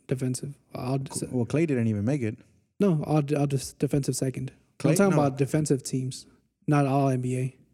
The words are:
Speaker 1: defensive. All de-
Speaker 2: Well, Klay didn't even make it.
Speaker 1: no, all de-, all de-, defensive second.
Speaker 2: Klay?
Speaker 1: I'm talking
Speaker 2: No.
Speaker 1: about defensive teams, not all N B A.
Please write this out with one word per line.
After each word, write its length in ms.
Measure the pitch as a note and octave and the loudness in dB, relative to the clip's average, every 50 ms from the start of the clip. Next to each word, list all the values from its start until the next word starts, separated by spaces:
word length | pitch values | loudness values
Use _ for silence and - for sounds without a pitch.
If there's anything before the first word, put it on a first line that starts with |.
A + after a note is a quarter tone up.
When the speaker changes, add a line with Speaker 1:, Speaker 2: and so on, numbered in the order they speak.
| _ | _
Speaker 1:
defensive. 480 | - C3 B2+ C3 B2+ B2+ - - C#3 C#3 _ _ _ _ | -6 -4 -4 -2 -4 -4 -4 -6 -12 -14 _ _ _ _
All 240 | - B2+ B2 C3+ C#3 | -8 -4 -4 -4 -4
de- 280 | C3+ C#3 - - - - | -4 -6 -8 -8 -8 -4
Speaker 2:
Well, 160 | - B2 A#2+ | -2 -2 -2
Klay 200 | A2 - C#3+ E3+ | 0 0 0 0
didn't 200 | D#3+ C#3 B2 A2+ | 2 0 0 2
even 180 | A2+ A2 G2+ G2+ | 0 0 0 0
make 160 | A2+ C#3+ D3 B2 | 0 0 0 -2
it. 140 | G#2+ - - - _ _ _ _ _ _ _ | -4 -6 -8 -16 _ _ _ _ _ _ _
Speaker 1:
no, 240 | G3+ G3+ E3+ D3 - | 2 2 2 2 0
all 160 | - D3+ D#3 D3 | 0 0 0 2
de-, 140 | C#3+ D3+ C#3+ | 0 0 0
all 80 | C#3 | 0
de-, 120 | C#3+ C#3 C3 - - - _ | 0 -2 -4 -4 -6 -6 _
defensive 380 | - C3+ - C#3+ C3+ - B2+ | -2 0 0 0 0 0 -2
second. 360 | - - C3+ B2+ - C3 C3 - _ _ _ _ _ | -2 -2 -4 -4 -6 -10 -10 -12 _ _ _ _ _
Speaker 2:
Klay? 120 | - - | 2 2
Speaker 1:
I'm 60 | D#3 | 4
talking 200 | F3+ G3 G3 F3+ | 4 4 4 4
Speaker 2:
No. 60 | D3 D3 | 4 2
Speaker 1:
about 160 | C#3 C3 C3 | 2 2 0
defensive 440 | C#3+ C3+ - D#3 D#3 C#3+ D3+ B2+ - | -2 0 2 0 2 2 0 -2 -2
teams, 440 | - - C3 B2+ C3 C3 - - - _ _ _ _ _ _ _ | -4 -4 -4 -4 -4 -8 -10 -16 -20 _ _ _ _ _ _ _
not 180 | - D3 C#3+ C#3+ | 2 2 2 4
all 220 | C3+ C3 C#3 C#3 C3+ | 2 2 2 2 2
N 140 | C3 B2+ B2 | 2 0 0
B 140 | B2+ B2+ B2+ | -2 -2 -2
A. 160 | C3 C3 - _ - _ | -4 -4 -6 _ -20 _